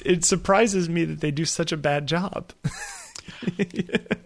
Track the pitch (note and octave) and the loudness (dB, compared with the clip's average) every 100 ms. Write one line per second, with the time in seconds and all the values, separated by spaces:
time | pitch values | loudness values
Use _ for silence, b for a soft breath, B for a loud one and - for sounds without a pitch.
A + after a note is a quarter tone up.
0 | - F3+ - F#3 F#3 G3 A#3 F#3+ E3 E3+ | 2 2 4 2 4 6 6 4 0 0
1 | D#3+ D#3 D3+ C#3+ D#3+ - D#3+ D#3+ D3 C#3+ | 0 0 -2 0 -2 -2 -2 0 0 0
2 | C#3 E3 F#3 - - - - - - - | 0 -2 -2 -6 -8 -6 -6 -6 -8 -12
3 | - - - - A3+ - F#3+ A3 F3+ - | -16 -16 -16 -8 -6 -2 -2 -2 -4 -4
4 | - - | -2 -4